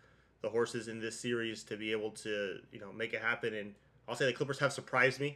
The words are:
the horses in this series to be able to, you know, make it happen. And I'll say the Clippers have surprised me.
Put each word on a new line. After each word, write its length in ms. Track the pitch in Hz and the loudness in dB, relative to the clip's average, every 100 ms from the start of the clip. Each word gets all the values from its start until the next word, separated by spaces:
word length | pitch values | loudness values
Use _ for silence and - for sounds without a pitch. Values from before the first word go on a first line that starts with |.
| - - _ _ | -20 -20 _ _
the 80 | 107 | 0
horses 380 | 113 117 120 113 | 2 2 2 -4
in 120 | 113 | -4
this 200 | 110 110 | -4 -2
series 440 | 123 120 113 107 | 0 2 2 -4
to 120 | - 107 | -6 -4
be 160 | 110 | 0
able 200 | 110 107 | 0 0
to, 480 | 104 110 104 101 - - | -4 -2 0 -2 -4 -10
you 80 | - | -14
know, 140 | 98 | -10
make 180 | 104 113 | -6 -4
it 100 | 113 | -2
happen. 340 | 113 117 120 107 | 0 0 0 -2
And 180 | 104 104 - - - | -6 -10 -20 -14 -6
I'll 80 | 120 | 0
say 120 | 135 | 2
the 60 | |
Clippers 260 | 120 139 131 | 2 0 2
have 120 | 143 | 0
surprised 480 | - - 131 127 131 | 0 0 4 6 4
me. 160 | 143 | -2